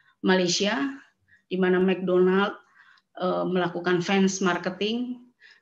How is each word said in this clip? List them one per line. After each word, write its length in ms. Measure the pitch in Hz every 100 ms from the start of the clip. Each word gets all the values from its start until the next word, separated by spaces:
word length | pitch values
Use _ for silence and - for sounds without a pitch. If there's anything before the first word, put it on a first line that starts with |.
| _ _
Malaysia, 720 | 190 185 175 - 202 247 277 - - _ _ _ -
di 80 | 185
mana 220 | 185 180
McDonald, 720 | 190 185 185 180 185 190 208 - _ _ _ _ _ -
eh, 260 | 180 180 175
melakukan 520 | 185 175 175 180 175
fans 400 | 175 196 190 -
marketing 800 | 185 175 185 185 208 240 247 247 - _ - _